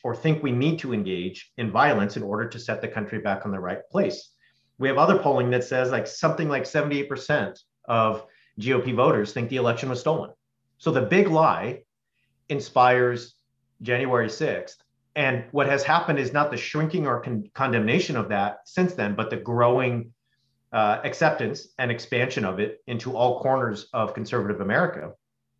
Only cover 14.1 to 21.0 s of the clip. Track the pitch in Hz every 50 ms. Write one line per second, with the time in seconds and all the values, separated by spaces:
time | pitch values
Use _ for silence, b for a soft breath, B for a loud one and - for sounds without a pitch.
14.1 | 127 117 113 107 - - 160 139 104 90 87 - - _ _ _ _ _ _ _
15.1 | - 151 143 131 123 120 117 - - 143 139 135 139 139 - - 151 170 - -
16.1 | 156 139 131 123 123 147 151 147 135 113 - - - 151 156 156 - 175 151 139
17.1 | 120 117 - 131 120 107 101 - - - 135 131 120 113 107 107 123 185 - -
18.1 | 117 120 101 95 107 98 98 104 - - - - - 180 185 180 - - 107 104
19.1 | 101 113 110 - 120 113 - 120 117 117 120 120 123 131 131 123 120 117 117 -
20.1 | - _ _ _ _ _ _ _ _ _ _ _ - 113 107 104 107 -